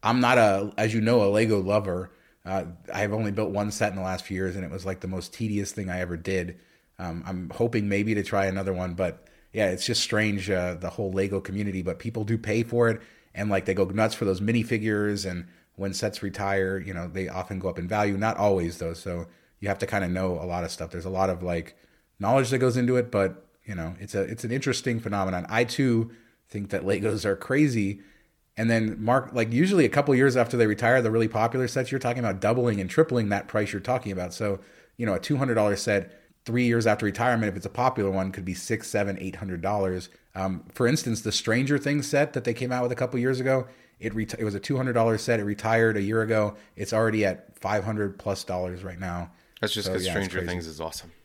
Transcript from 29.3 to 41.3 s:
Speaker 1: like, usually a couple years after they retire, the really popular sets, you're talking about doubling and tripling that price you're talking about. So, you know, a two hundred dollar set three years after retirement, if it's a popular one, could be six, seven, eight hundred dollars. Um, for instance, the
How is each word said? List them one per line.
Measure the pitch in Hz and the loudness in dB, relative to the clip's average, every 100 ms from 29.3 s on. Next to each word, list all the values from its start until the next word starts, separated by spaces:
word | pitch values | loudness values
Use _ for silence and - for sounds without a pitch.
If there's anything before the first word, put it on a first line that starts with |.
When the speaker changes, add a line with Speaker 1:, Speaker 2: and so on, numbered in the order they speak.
Speaker 1:
like, | 123 113 | -2 2
usually | 117 180 196 | 4 4 6
a | 139 | 4
couple | - 139 131 | 4 4 6
years | 139 127 | 6 4
after | 117 123 | 2 4
they | 113 | 4
retire, | 107 113 127 | 4 4 4
the | 117 | 4
really | 113 113 | 2 2
popular | 110 113 131 123 | 2 2 2 -2
sets, | 131 127 | -2 -2
you're | 135 | -2
talking | 127 120 | -2 -2
about | 117 95 | -2 0
doubling | 104 117 120 104 | 2 2 2 0
and | 92 | 0
tripling | - 160 123 104 | 2 4 4 0
that | 101 - | -2 -2
price | 110 104 | -2 -2
you're | 101 | -4
talking | 95 123 110 | -2 -2 -2
about. | 95 90 | -6 -6
So, | - 107 95 - - _ _ | -4 -4 -4 -8 -20 _ _
you | 117 | -2
know, | 92 | -2
a | |
two | - 143 | 0 0
hundred | 135 113 | 2 4
dollar | 104 101 | 4 2
set | - 101 92 - _ _ - | 2 0 0 -14 _ _ -4
three | 117 123 | 2 4
years | 117 110 | 4 4
after | 104 107 | 2 0
retirement, | 101 120 120 107 | 2 2 2 0
if | 95 | -2
it's | 98 | -8
a | |
popular | - 120 110 98 | 0 0 2 0
one, | 95 95 | 2 -2
could | 95 92 | -4 -6
be | |
six, | 90 - 107 - | -6 -4 -4 -2
seven, | 110 101 95 | -2 -2 -2
eight | 92 92 | -6 -8
hundred | 98 90 | -8 -4
dollars. | 90 104 95 92 87 - _ 92 | -2 0 0 -2 -6 -18 _ -6
Um, | 95 92 - | -4 -4 -8
for | - 123 | 0 2
instance, | 156 - 110 | 2 0 -2
the | 110 | -2